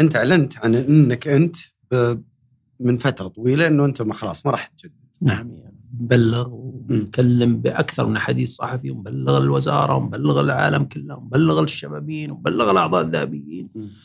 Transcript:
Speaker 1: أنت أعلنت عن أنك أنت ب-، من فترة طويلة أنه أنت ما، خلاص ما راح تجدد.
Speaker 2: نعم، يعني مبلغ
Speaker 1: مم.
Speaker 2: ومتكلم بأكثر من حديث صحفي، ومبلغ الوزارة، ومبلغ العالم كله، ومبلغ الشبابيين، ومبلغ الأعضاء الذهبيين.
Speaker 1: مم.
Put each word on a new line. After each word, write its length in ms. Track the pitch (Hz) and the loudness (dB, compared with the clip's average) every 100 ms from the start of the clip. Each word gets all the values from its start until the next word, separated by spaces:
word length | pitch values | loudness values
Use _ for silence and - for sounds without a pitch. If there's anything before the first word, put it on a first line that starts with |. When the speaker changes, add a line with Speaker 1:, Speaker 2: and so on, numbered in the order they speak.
Speaker 1:
أنت 160 | 156 113 | 2 2
أعلنت 400 | 123 175 135 - | 4 4 2 0
عن 180 | 113 | 2
أنك 540 | 117 135 151 131 120 151 | 2 6 6 6 2 2
أنت 280 | 143 170 170 - _ _ | 4 4 0 -12 _ _
ب-، 320 | 127 120 117 - _ _ _ _ _ | 0 0 0 -8 _ _ _ _ _
من 160 | 123 120 | 0 0
فترة 320 | 135 - 92 | 0 -4 -8
طويلة 380 | - 120 139 165 | -4 0 2 4
أنه 180 | 147 | 4
أنت 180 | 143 139 | 2 0
ما، 120 | 110 | -4
خلاص 320 | - 101 82 143 | -4 -6 -4 -4
ما 60 | |
راح 140 | 120 - | -4 -6
تجدد. 260 | - 170 _ _ _ | -18 -20 _ _ _
Speaker 2:
نعم، 320 | 151 101 117 | 0 0 -4
يعني 240 | - - - - | -16 -20 -20 -16
مبلغ 560 | 120 117 123 113 117 123 | -10 2 4 4 0 -4
Speaker 1:
مم. 60 | |
Speaker 2:
ومتكلم 1040 | 117 131 127 117 117 104 - 123 123 120 117 | -10 -14 -14 -4 -4 -2 2 4 4 4 2
بأكثر 460 | 120 - - - 113 | 0 -2 -4 -4 -2
من 120 | 110 | -2
حديث 360 | - 127 123 | -2 -2 -4
صحفي، 360 | - - 127 95 | -6 -8 -8 -8
ومبلغ 480 | - 95 67 65 69 | -10 -10 -6 0 2
الوزارة، 560 | 69 67 143 143 - | 2 0 0 0 0
ومبلغ 460 | 67 123 - 147 143 | 0 -2 -2 0 2
العالم 440 | 143 131 - 143 | 0 0 0 0
كله، 320 | 135 151 143 135 | -2 -6 -14 -14
ومبلغ 440 | 117 131 160 156 | -4 0 2 2
الشبابيين، 720 | 147 - 147 151 147 156 151 | -2 -4 -10 -10 -10 -10 -10
ومبلغ 400 | - 80 90 110 | -6 -4 0 2
الأعضاء 340 | 92 80 90 | 2 2 0
الذهبيين. 680 | 82 80 71 76 71 87 - | 0 -2 -4 -8 -12 -14 -14
Speaker 1:
مم. 140 | 110 104 98 | -14 -16 -18